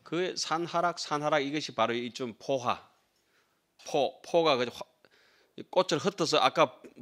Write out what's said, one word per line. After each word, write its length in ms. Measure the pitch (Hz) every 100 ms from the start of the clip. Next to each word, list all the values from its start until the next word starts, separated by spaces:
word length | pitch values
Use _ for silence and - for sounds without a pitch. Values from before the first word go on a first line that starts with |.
그 320 | - 160 180 -
산하락, 600 | - 160 170 175 175 170
산하락 460 | - 147 151 151
이것이 300 | 139 151 -
바로 180 | 123 113
이쯤 440 | 117 120 - 127 104
포화, 440 | - 139 120 101 - _ _ _ _ _ _ _ _ _ -
포, 360 | 151 127 -
포가 340 | - 175 160 131
그 140 | 123
화-, 920 | - - _ _ _ _ _ _ - -
꽃을 300 | - 180 156
흩어서, 400 | 160 - 156 151
아까 420 | 127 143 151 - - -